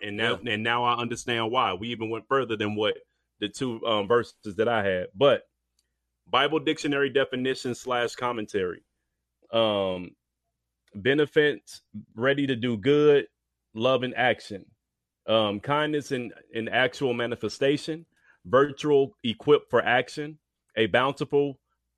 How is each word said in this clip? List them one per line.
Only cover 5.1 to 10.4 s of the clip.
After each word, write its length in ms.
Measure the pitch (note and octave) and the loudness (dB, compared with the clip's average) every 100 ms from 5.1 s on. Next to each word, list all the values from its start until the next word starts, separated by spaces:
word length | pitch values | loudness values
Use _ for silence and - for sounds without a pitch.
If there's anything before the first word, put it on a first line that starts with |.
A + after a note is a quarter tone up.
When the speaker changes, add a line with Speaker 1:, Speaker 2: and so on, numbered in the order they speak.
Speaker 1:
But 340 | F#2+ C#3 A2+ _ _ _ _ _ _ _ _ - | 2 4 4 _ _ _ _ _ _ _ _ -2
Bible 320 | B2 C#3+ D#3 | 0 2 0
dictionary 500 | C#3 D#3 D3+ C#3+ C#3 | -2 -2 -2 0 0
definition 640 | C3+ B2+ B2+ C3 C3 B2+ | 0 0 -2 -4 -4 -6
slash 400 | A#2 B2+ A#2+ A#2 | -8 -4 -2 -2
commentary. 680 | - B2 A#2 G#2+ G2+ F2+ E2+ _ _ _ _ _ _ - | -4 -6 -4 -4 -4 -4 -6 _ _ _ _ _ _ -4
Um, 640 | A2+ A2 G2+ F#2+ F#2 F2+ _ _ _ | 0 0 0 -2 -4 -10 _ _ _